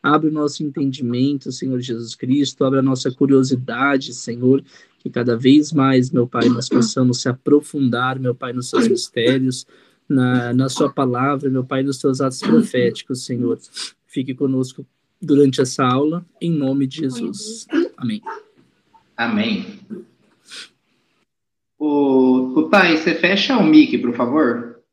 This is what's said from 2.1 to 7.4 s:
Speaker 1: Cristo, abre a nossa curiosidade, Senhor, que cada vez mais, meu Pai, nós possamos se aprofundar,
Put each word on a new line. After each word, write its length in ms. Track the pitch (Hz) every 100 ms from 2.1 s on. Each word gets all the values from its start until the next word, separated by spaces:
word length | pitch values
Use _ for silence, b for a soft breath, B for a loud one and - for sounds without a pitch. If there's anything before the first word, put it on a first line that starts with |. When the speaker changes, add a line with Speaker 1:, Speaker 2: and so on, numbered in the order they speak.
| -
Speaker 1:
Cristo, 500 | 131 139 135 - 135
abre 140 | 135
a 40 |
nossa 260 | 131 131 131
curiosidade, 1000 | 120 139 135 131 127 127 117 139 139 135
Senhor, 500 | 120 - 120 127 135 - b b b
que 100 | -
cada 280 | 127 120 113
vez 340 | 131 147 147
mais, 400 | 151 135 131 127
meu 160 | 127 120
Pai, 200 | 120 117
nós 200 | 117 -
possamos 520 | - 226 - 127 123
se 80 | 135
aprofundar, 920 | 123